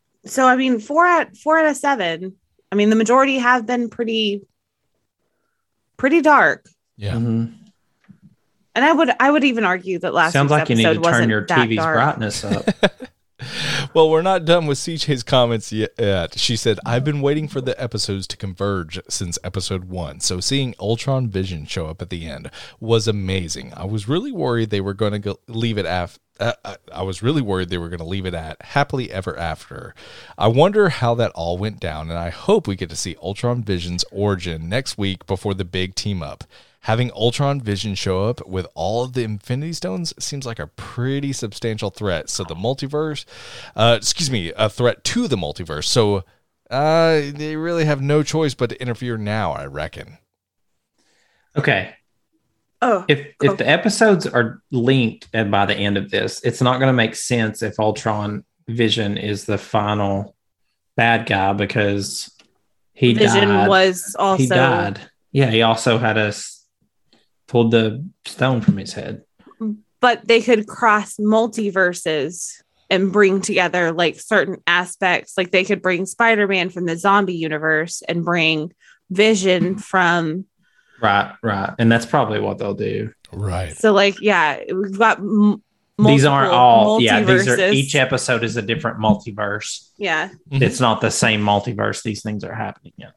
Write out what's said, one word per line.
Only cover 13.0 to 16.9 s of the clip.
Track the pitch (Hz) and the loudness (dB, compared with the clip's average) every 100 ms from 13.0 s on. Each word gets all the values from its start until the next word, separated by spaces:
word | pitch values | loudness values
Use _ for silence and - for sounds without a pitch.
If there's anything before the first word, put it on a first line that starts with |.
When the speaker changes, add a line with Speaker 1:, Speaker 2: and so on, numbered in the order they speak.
| 254 _ _ - - - 147 147 139 | -16 _ _ -16 -12 -8 -6 -6 0
Speaker 2:
Well, | 160 160 | 4 4
we're | 160 | 4
not | 185 185 160 | 2 0 2
done | 175 151 | 2 2
with | 139 | -2
C | - 160 | -4 -4
J's | - 131 | -2 -2
comments | - 131 120 113 - | 2 2 4 0 -4
yet. | 107 107 - 104 95 82 - | -4 -4 -2 0 0 -2 -4
She | - 113 | -2 0
said, | 117 98 | 0 -2
"I've | - | -2